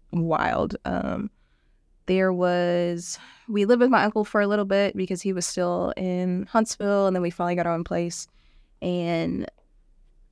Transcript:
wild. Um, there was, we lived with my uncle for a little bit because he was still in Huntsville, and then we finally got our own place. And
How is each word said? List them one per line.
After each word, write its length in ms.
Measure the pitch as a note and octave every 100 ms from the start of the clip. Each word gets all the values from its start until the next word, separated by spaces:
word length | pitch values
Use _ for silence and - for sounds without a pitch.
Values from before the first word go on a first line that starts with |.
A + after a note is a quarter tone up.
| -
wild. 640 | E3+ E3 D#3 - - - - -
Um, 460 | - - - G#3 _ _ _ _ _ _ _ -
there 260 | F#3+ F#3
was, 880 | F3+ F3+ F3 F3 F3 F3 E3+ - - - - -
we 160 | G#3 G3+
lived 160 | A#3+
with 80 | B3
my 140 | A3+
uncle 200 | G#3 G#3+ G#3
for 160 | G#3+
a 40 | G3+
little 180 | G#3 G3
bit 300 | G3 G3+ G3
because 280 | F#3 F3+
he 100 | G3
was 140 | F#3 -
still 440 | F#3 F3 F3 F3+ -
in 480 | F#3 F3+ F3+ F3+ G3
Huntsville, 560 | A3+ A3 - G3+ G3+ G3
and 80 | F#3
then 80 |
we 80 | F3
finally 240 | F3 F3 F3
got 100 | E3+
our 80 |
own 100 | E3+
place. 440 | E3+ E3+ E3+ - - _ _ _ _ -
And 640 | F3+ F3 E3+ E3 E3 - - _ _ _ _ _ _ _ -